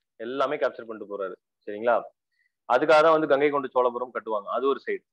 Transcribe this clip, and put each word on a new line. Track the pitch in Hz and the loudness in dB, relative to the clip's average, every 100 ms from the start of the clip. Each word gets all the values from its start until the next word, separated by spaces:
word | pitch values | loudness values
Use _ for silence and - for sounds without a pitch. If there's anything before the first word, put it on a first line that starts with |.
| - _ | -20 _
எல்லாமே | 113 135 135 147 | -10 -4 -4 -2
capture | 131 - 113 | -4 -4 -12
பண்ணிட்டு | 110 101 | -14 -10
போறாரு, | 101 95 90 _ _ - | -8 -8 -10 _ _ -12
சரிங்களா? | 104 117 107 - _ _ _ _ _ - | -4 0 0 -2 _ _ _ _ _ 0
அதுக்காக | 123 151 151 | 2 6 6
தான் | 160 | 6
வந்து | 156 156 | 4 4
கங்கை | 139 147 | 2 2
கொண்ட | 143 131 | 0 -2
சோழபுரம் | 127 123 120 127 | 0 0 -2 -6
கட்டுவாங்க, | 113 110 107 98 | -8 -6 -8 -6
அது | 113 135 | -2 -2
ஒரு | - | -2
side. | - 98 - | -4 -10 -10